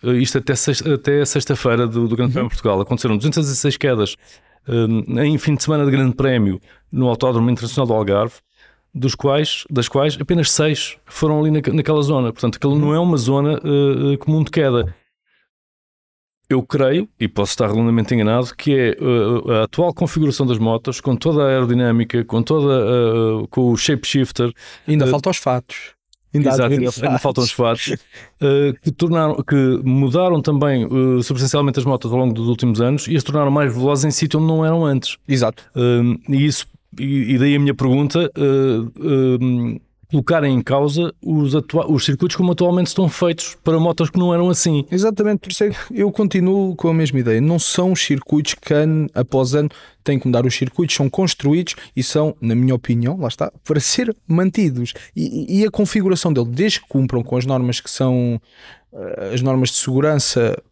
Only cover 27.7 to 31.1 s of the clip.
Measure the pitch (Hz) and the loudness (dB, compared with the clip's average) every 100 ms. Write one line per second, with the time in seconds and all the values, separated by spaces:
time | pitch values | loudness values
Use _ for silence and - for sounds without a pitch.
27.7 | 117 - 120 _ - - _ 143 139 143 | 0 -4 -8 _ -20 -20 _ 0 2 2
28.7 | 135 - - 170 165 156 147 127 143 131 | -2 -6 -2 0 0 0 -2 0 2 2
29.7 | 127 127 131 139 143 185 165 139 147 147 | 2 2 2 2 2 2 2 0 0 2
30.7 | 135 113 131 131 | 0 0 0 2